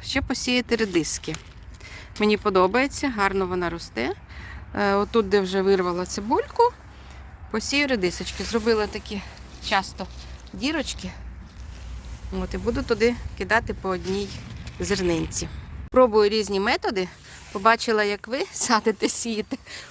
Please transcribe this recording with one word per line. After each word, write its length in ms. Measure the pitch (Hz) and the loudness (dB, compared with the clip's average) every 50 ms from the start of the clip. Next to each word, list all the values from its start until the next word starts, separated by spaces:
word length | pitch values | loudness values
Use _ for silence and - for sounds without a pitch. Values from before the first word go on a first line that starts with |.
ще 200 | - - - 269 | -6 -4 -2 -2
посіяти 540 | 269 - 254 - - 254 247 247 247 - 240 | -2 -2 -2 -2 0 2 2 2 2 2 2
редиски. 580 | 220 220 196 175 165 151 - - - - 165 156 - - - - - - - - - - - - - - - - - | 2 2 2 2 2 2 0 -2 -6 -6 -6 -8 -8 -8 -14 -18 -18 -18 -18 -18 -18 -16 -16 -16 -16 -16 -8 -2 2
Мені 180 | 208 214 214 | 4 4 4
подобається, 760 | 196 - 208 190 185 185 185 214 247 277 277 - - 294 269 | 4 2 4 6 6 6 6 4 2 2 0 0 -2 -2 -2
гарно 360 | 226 208 196 196 190 196 190 | 0 2 2 2 2 2 0
вона 240 | 180 185 185 175 165 | 0 0 0 0 -2
росте. 420 | 170 165 - - - 113 123 349 415 - - - - - - - - - - - - | -2 -6 -8 -8 -4 -4 -2 -2 -4 -6 -10 -16 -16 -14 -14 -12 -14 -14 -12 -6 -2
Е, 200 | 208 202 196 196 | 0 2 4 4
отут, 340 | 202 208 - - 226 202 190 | 2 2 2 2 2 2 4
де 120 | 202 202 | 4 4
вже 220 | 190 185 190 196 | 4 2 0 2
вирвала 440 | 185 196 196 190 180 180 175 180 180 | 4 4 4 4 4 2 0 -2 -4
цибульку, 560 | - - 208 196 226 302 427 571 - - - 466 480 - - - - - - - - - - - - - - - - | -4 -6 -4 -2 0 0 0 0 2 4 4 4 4 2 -2 -16 -20 -20 -18 -18 -18 -18 -16 -16 -18 -18 -18 -10 -6
посію 380 | - 220 - - 277 285 294 269 | -4 -4 -2 0 2 2 2 2
редисочки. 560 | 254 202 180 175 170 - 180 - - - 190 | 2 2 2 0 0 -2 -6 -6 -6 -6 -4
Зробила 420 | 180 214 226 214 233 220 214 208 | -2 -2 0 2 4 4 2 2
такі 360 | 202 - 208 - - 208 196 - - - - - - - - - - | 0 -4 -6 -8 -6 -6 -6 -8 -10 -14 -16 -18 -18 -16 -10 -2 2
часто 380 | 214 190 190 - - - 185 - - - - - - - - - | 2 2 2 0 -6 -10 -10 -10 -12 -14 -14 -14 -14 -16 -16 -14
дірочки. 580 | - 190 233 294 320 294 247 - - - 190 185 - - - - - - - - - - - - - - - - - - - - - - - - 190 185 | -8 -4 -2 0 0 0 -2 -4 -6 -8 -8 -10 -10 -12 -14 -14 -14 -14 -16 -16 -16 -16 -14 -14 -14 -14 -12 -12 -12 -12 -12 -12 -14 -12 -10 -6 -4 -4
От, 120 | 185 175 185 | -4 -4 -4
і 40 | 185 | -2
буду 240 | 196 233 233 277 | -2 0 0 0
туди 320 | 247 - 233 214 226 240 240 - - - - - | 2 0 2 4 4 2 2 0 -6 -8 -8 -6
кидати 360 | 196 180 214 233 - - 196 | 0 2 2 2 2 0 -4
по 140 | - - 190 | -4 -2 -2
одній 400 | 185 175 170 185 190 202 202 196 - - - - - - - - - - | -2 -2 -2 -2 -2 -2 -4 -6 -8 -12 -12 -12 -12 -12 -12 -10 -8 -4
зернинці. 680 | 180 175 202 190 180 175 165 160 160 151 - - 170 - - - - - - - - - | -2 -2 0 2 2 2 2 2 0 -2 -4 -4 -6 -6 -8 -10 -12 -12 -12 -12 -6 2
Пробую 380 | - 254 254 226 208 214 208 208 | 6 6 6 8 8 6 6 6
різні 320 | 220 220 196 196 202 190 | 4 2 0 2 0 2
методи. 480 | 202 233 285 - - 370 226 190 180 170 - - - - - - - - | 2 2 2 0 0 0 0 0 -2 -2 -6 -14 -18 -18 -18 -18 -12 -10
Побачила, 520 | - 202 196 226 233 226 - 240 220 208 208 | -2 4 6 6 6 6 4 2 4 4 4
як 240 | 202 208 - - 214 | 2 0 -4 -4 -4
ви 160 | 247 294 392 - | -4 -4 -4 -4
садите, 560 | - - - - 233 214 - 226 208 - - 254 | -4 -2 2 4 4 4 4 2 2 2 0 0
сієте, 480 | - - - 233 220 214 - - - - - - - - - - | 0 -2 -2 -2 -2 -2 -4 -4 -6 -10 -10 -12 -16 -14 -14 -16